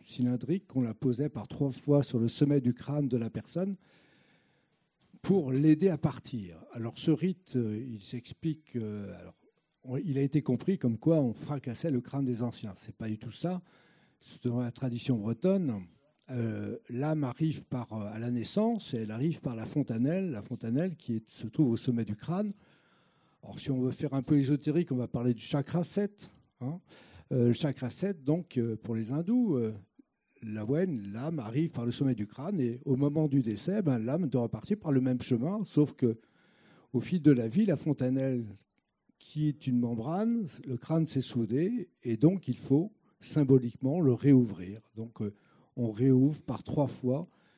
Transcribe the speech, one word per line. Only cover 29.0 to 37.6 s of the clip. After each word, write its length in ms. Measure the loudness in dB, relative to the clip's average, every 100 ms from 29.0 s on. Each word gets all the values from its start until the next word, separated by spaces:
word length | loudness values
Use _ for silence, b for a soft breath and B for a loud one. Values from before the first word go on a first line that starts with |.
| -4
hindous, 440 | -4 0 2 2 0
euh, 180 | -2 -6 -16 _ -20 _ _ -16
l'avoine, 680 | -10 -6 -2 0 0 -4 -6
l'âme 280 | -8 -6 -6
arrive 320 | -4 -2 -2
par 120 | -2
le 80 | -4
sommet 220 | 0 0
du 140 | 0 -4
crâne 320 | -8 -6 -2
et 180 | -2 -2 0
au 100 | 2
moment 320 | 2 2 2
du 140 | 2
décès, 400 | 2 -2 -2 0
ben, 160 | 2 2
l'âme 300 | 0 0 0
doit 160 | 0
repartir 340 | 0 -4 -4 -4
par 140 | 2
le 100 | 2
même 200 | 2 0
chemin, 420 | 0 0 0 -4
sauf 300 | 0 2 2
que 260 | 2 0 0 b b b b b b b
au 80 | -4
fil 220 | 0 4
de 80 | 6
la 160 | 6 4
vie, 180 | 2